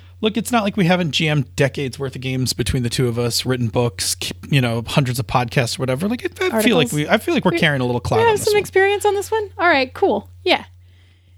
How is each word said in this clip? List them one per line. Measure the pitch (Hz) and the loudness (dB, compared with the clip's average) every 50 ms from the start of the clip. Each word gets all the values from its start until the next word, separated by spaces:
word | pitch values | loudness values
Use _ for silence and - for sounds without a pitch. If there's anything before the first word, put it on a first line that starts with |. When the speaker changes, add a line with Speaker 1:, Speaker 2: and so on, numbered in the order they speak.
| - - - - | -20 -20 -10 -4
Speaker 1:
Look, | - 220 196 | -2 -2 -2
it's | 233 202 - | -2 -2 0
not | 247 233 | 0 0
like | 208 208 196 | 0 0 0
we | 220 180 | 2 2
haven't | 160 185 180 180 151 | 4 4 2 2 0
G | 127 - 165 156 | 0 0 0 2
M'd | 151 147 131 - - | 2 0 0 -2 0
decades | - 143 127 - - 143 127 - - | 0 0 0 0 -2 -6 -6 -6 -6
worth | 139 131 - | -8 -6 -6
of | 135 | -6
games | 127 131 131 131 127 120 | -6 -4 -2 -2 -2 -2
between | - - 127 - - 135 120 | -2 -4 -4 -2 -2 -2 -2
the | 117 | -2
two | - - 131 120 | 0 0 0 0
of | 113 120 | 0 0
us, | 120 117 113 - - | -2 -2 -2 -2 -2
written | 131 127 123 123 113 | -2 -2 0 0 0
books, | - 127 120 120 - - - - - | 0 0 0 0 -2 -4 -4 -4 -4
k-, | - - - - - - - | -4 -6 -8 -8 -10 -4 0
you | 156 139 | 0 2
know, | 127 120 113 117 113 | 2 2 -2 -4 -4
hundreds | - - 151 139 123 123 120 | -2 0 0 0 0 -2 -4
of | - | -4
podcasts, | - - 131 123 117 - 147 120 113 - - | -2 0 0 0 0 0 -2 0 -2 -2 -4
whatever. | 131 127 131 131 185 208 | -2 -2 -2 -2 -2 -2
Like, | 240 240 - 349 - - | -4 -4 -6 -8 -6 -2
I, | 381 370 226 226 | -2 0 0 2
I | |
feel | 208 247 220 | 2 4 4
like | - - | 2 2
Speaker 2:
Articles. | 233 | 0
Speaker 1:
we, | - 151 147 - | 0 -2 0 2
I | 185 226 | 0 0
feel | - - 349 | 0 0 0
like | 254 - | 2 2
we're | 175 | 2
Speaker 2:
We, | 339 339 | 2 2
Speaker 1:
carrying | - 156 143 131 | 2 2 2 0
a | 127 | 0
little | 123 123 - | 0 -2 -2
cloud | - - - 440 | -2 0 2 2
Speaker 2:
we | |
have | 466 466 | 4 4
Speaker 1:
on | 427 | 2
this | 403 - | 2 0
Speaker 2:
some | 440 415 | 2 0
Speaker 1:
one. | 415 | 0
Speaker 2:
experience | 370 - - 381 381 392 403 392 - | 0 2 2 2 4 4 2 2 0
on | 415 392 | 0 0
this | 403 370 - | 0 -2 -2
one. | 427 440 427 381 - - | -2 -2 -4 -4 -4 0
All | 359 | 2
right, | 349 320 269 262 262 | 4 4 4 2 -2
cool. | - - - 370 214 175 - - - - - | -2 0 2 2 2 0 -4 -8 -14 -6 -2
Yeah. | 359 311 - | 0 0 0
Do | - - - - - - - _ _ _ _ _ _ _ - | -2 -8 -20 -20 -20 -20 -20 _ _ _ _ _ _ _ -20